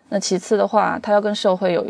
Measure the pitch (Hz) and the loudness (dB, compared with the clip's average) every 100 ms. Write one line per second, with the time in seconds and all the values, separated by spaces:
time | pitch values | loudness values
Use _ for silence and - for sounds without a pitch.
0 | _ 202 - 185 - 208 196 214 185 - | _ -6 -2 -4 0 0 2 2 0 -2
1 | - 208 208 214 208 185 185 170 | 0 2 2 0 0 0 0 0